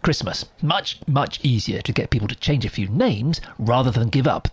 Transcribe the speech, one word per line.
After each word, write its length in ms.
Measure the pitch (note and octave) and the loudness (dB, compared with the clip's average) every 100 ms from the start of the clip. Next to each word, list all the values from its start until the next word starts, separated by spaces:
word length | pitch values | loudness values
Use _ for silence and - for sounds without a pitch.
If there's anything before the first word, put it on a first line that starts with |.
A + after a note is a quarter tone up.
Christmas. 460 | - D3 F2+ - - - | 0 0 -2 -6 -10 -4
Much, 360 | D3 F#3+ - - - | -2 0 -4 -8 -2
much 340 | C#3 - - | 0 0 -2
easier 380 | C3+ A#2 - F#2 | 0 0 0 -4
to 100 | - | -2
get 160 | - - | -2 0
people 200 | A#2+ G#2 | -2 -2
to 60 | |
change 300 | - - D3 | -4 0 0
a 60 | A2 | 0
few 180 | - G2 | -4 -2
names 540 | C3 B3+ G#2 C3+ E3+ - - | 2 2 2 -2 -2 -6 -4
rather 320 | A2 B2+ B2+ | 2 4 4
than 180 | A#2 A2+ | 2 2
give 180 | C#3 C3+ | 2 2
up 220 | E2+ - | 0 -4